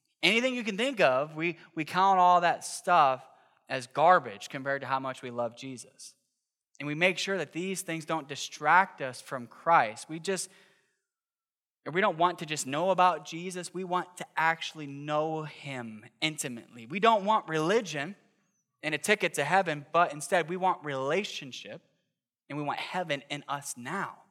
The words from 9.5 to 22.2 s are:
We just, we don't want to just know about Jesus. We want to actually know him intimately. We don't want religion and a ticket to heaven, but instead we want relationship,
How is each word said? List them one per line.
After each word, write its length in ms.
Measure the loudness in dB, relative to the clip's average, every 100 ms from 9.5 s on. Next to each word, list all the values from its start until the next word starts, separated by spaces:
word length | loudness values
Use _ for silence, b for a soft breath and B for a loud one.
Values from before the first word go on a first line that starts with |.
| -6 4 4 4 -2 -12
We 100 | -8
just, 300 | -4 -4 -6 b b b b b _ _ _ _ _ _ _ _ -4
we 80 | 0
don't 160 | 0 2
want 220 | 2 0
to 80 | -6
just 200 | -6 -4
know 220 | -2 0
about 380 | 4 4 2 -6
Jesus. 480 | -10 -10 -10 -10
We 100 | -10
want 320 | -4 -4 -4 -10
to 100 | -8 0
actually 480 | 2 2 -4 -10 -10
know 560 | -8 -2 0 0 -2
him 640 | -6 -12 -12 -10 -10 -14 -18 _
intimately. 640 | -4 -4 -8 -10 -14 -20 -10
We 120 | 2
don't 280 | 4 4 4
want 220 | 2 2
religion 680 | 0 2 2 0 -6 -8 -12 _ _ _ _ _ _
and 120 | -6
a 40 | -4
ticket 360 | 0 2 0
to 100 | -2
heaven, 400 | 2 2 2 -4 0
but 220 | 2 2
instead 340 | 0 0 0 0
we 80 | -2
want 260 | 0 -2
relationship, 960 | -4 -4 0 -2 -2 -10 -14 -16 -16 -18 _ _ _ _